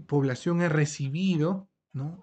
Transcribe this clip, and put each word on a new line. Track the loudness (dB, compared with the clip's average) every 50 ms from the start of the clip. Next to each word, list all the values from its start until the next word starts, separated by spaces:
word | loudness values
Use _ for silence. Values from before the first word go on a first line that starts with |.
| -6
población | -2 0 2 2 2 0 -2 -2 0 0 2 2
ha | 2
recibido, | 2 2 2 2 0 -4 -4 -4 -2 0 0 2 2 2 2 0 0 -2 -6 _ _ _ _ _ -10
¿no? | -8 -8 -8 -10 -12